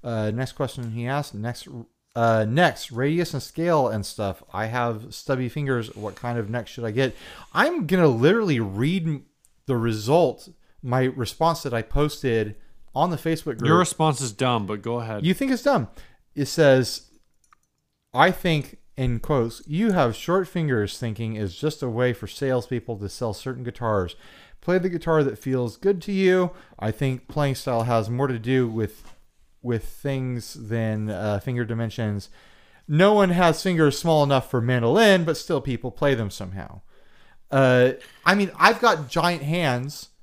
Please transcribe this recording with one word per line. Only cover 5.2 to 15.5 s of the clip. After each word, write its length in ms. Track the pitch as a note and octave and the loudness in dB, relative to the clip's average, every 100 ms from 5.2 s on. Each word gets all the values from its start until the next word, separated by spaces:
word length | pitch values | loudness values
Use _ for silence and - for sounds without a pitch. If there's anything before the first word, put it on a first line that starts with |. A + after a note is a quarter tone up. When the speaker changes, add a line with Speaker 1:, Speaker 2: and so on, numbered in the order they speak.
| - C3+ B2+ | -4 -4 -2
Speaker 1:
fingers. 460 | D3+ C#3 B2+ A2 - | -4 -2 -2 -4 -8
What 180 | G#2 - | -10 -8
kind 220 | A#2+ A#2+ | -6 -4
of 120 | G#2 | -4
neck 160 | A#2+ A2 | -6 -8
should 160 | - | -8
I 60 | A#2 | -4
get? 240 | G#2+ C3+ - - - - | 0 0 -2 -18 -20 -8
I'm 320 | D#3 B3+ F4 E3+ | 0 0 0 0
gonna 220 | F#3 D#3+ | 4 4
literally 520 | A2+ C3+ A3+ G#3 C3+ | 6 4 4 2 0
read 460 | G#2+ G2 C3+ F#3+ E3 | -2 -2 0 0 -2
m-, 180 | C#3+ - _ _ _ - | -6 -8 _ _ _ -4
the 100 | B2 | -2
result, 720 | A#2 A2 G#2 D#3 D#3 - - - _ _ | 0 -2 2 4 4 0 -14 -20 _ _
my 220 | C3 B2+ | -4 0
response 580 | C3 C3 A#2 - D#3+ E3 | 0 -2 -6 0 0 0
that 100 | C#3+ | -4
I 100 | A#2 | -4
posted 760 | A2 C#3 D3 D3 C3 A2+ G#2+ G2+ - - - | -2 0 0 0 -2 0 -2 -6 -18 -20 -10
on 160 | C#3 F#3 | -2 -2
the 60 | E3 | -2
Facebook 400 | E3 D#3+ - A#2 | -2 -4 -4 -4
group. 60 | C3 | 4
Speaker 2:
Your 100 | E3 | 4
response 420 | F3+ - D#3+ C3+ | 4 2 0 2
is 120 | C3 | -4
dumb, 340 | G2+ C3 A#2+ G2 | -2 0 0 -2
but 160 | G#2 | -8
go 180 | A#2 A#2+ | -6 -6
ahead. 240 | A2+ G#2+ | -6 -4
Speaker 1:
You 80 | D#3 | 0
think 160 | F#3+ C#4 | 0 0